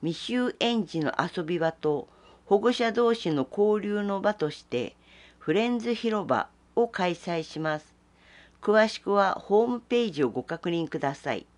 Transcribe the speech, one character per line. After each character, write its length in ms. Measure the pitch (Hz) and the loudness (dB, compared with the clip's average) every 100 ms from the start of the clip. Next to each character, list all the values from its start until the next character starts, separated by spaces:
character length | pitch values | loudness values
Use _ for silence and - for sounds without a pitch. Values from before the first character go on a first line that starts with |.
未 320 | 160 165 - | -4 -6 -4
就 200 | 247 247 - | -2 -2 0
園 240 | 233 233 | 0 0
児 160 | 175 165 | -2 -2
の 140 | 147 - | -4 -2
遊 240 | 175 - | -4 -2
び 160 | 160 175 | -4 -2
場 140 | 160 | -2
と 340 | 165 156 147 - - - - | -2 -2 -2 -4 -18 -20 -20
保 140 | - 196 | 2 2
護 140 | 233 | 4
者 200 | 240 233 | 2 0
同 220 | 226 240 | 2 2
士 160 | 226 - | 2 0
の 180 | 151 131 | -2 -2
交 300 | - 208 214 | 0 2 2
流 220 | 202 208 | 0 -4
の 180 | 202 196 | -2 0
場 140 | 202 | 0
と 160 | 208 151 | 0 -4
し 120 | 147 | -4
て、 320 | - 123 117 - _ - - _ | -6 -6 -6 -10 _ -20 -20 _
フ 160 | - | -2
レ 140 | 165 233 | 0 2
ン 100 | 240 | -2
ズ 160 | 226 | -2
広 320 | 233 233 214 185 | -2 0 -2 0
場 220 | 120 - _ _ - | 0 -2 _ _ 0
を 100 | 233 | 0
開 280 | - 180 | 0 -2
催 300 | 170 - 170 | -2 -4 -6
し 160 | 160 - | -6 -6
ま 180 | 156 151 | -4 -4
す。 140 | - _ _ _ _ - - _ | -6 _ _ _ _ -20 -20 _
詳 260 | - 214 220 | 2 4 4
し 100 | - | 0
く 160 | - | -2
は 220 | 202 196 - | 2 2 0
ホ 240 | - 202 | 2 2
ー 40 | 233 | 4
ム 120 | 240 | -2
ペ 240 | - 240 | 0 0
ー 80 | 233 | 0
ジ 100 | 147 | 0
を 60 | 135 | -2
ご 140 | 110 | -2
確 260 | 120 165 175 | -8 -8 -4
認 180 | 170 165 | -2 -2
く 120 | 160 | -4
だ 160 | 139 | -4
さ 180 | 143 147 | -6 -6
い。 140 | 107 - | -6 -8